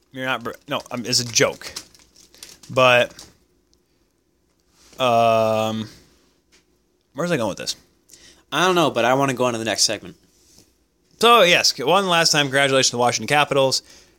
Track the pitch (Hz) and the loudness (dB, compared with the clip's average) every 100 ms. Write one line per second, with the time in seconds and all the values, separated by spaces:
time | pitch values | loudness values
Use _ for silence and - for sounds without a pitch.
0 | _ 131 131 123 117 - - 131 - 120 | _ -12 -8 -6 -8 -14 -8 -8 -8 -10
1 | 110 120 120 110 113 - - - - _ | -4 -4 -2 -2 -2 -2 -14 -18 -20 _
2 | _ _ _ - - - - 123 127 123 | _ _ _ -20 -20 -20 -6 2 4 4
3 | 120 - - _ _ _ _ _ _ _ | 0 -8 -20 _ _ _ _ _ _ _
4 | _ _ _ _ _ _ _ _ _ - | _ _ _ _ _ _ _ _ _ -4
5 | 131 117 117 113 110 110 110 110 107 - | 0 2 2 2 0 0 -2 -6 -12 -18
6 | _ _ _ _ _ _ _ _ _ _ | _ _ _ _ _ _ _ _ _ _
7 | _ 135 175 151 107 82 - - _ _ | _ -8 -4 -2 -2 -6 -10 -12 _ _
8 | _ - - _ _ 143 180 180 143 117 | _ -20 -20 _ _ -2 0 2 0 2
9 | 117 135 139 123 123 113 113 98 - 104 | 2 2 0 0 -2 -2 -4 -2 -2 -4
10 | 87 - _ _ _ _ _ _ _ _ | -12 -20 _ _ _ _ _ _ _ _
11 | _ _ 226 233 175 156 - - 131 190 | _ _ 4 6 6 4 2 -2 0 0
12 | 190 170 160 156 143 135 139 135 127 120 | 2 0 2 0 0 0 2 2 0 0
13 | 120 117 110 147 143 139 135 - - - | 0 0 0 0 2 2 0 -2 -8 -20
14 | _ | _